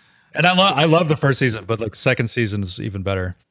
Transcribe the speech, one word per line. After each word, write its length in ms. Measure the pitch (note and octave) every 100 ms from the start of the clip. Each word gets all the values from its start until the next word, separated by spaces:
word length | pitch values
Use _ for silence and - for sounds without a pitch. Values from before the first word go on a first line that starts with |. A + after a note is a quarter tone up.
| _ _ _
And 140 | D3+ F3
I 80 | F#3
lo-, 180 | G3
I 120 | C#3 E3
love 220 | E3 D#3+
the 100 | D#3
first 200 | C#3+ C3
season, 280 | C3 G#2+ F#2+
but, 140 | A2
like, 120 | A2
the 60 | -
second 300 | - B2 A2+
season 340 | - A2 G#2
is 180 | F#2+ G2+
even 220 | G#2 F#2+
better. 320 | F#2+ F#2+ F#2 - _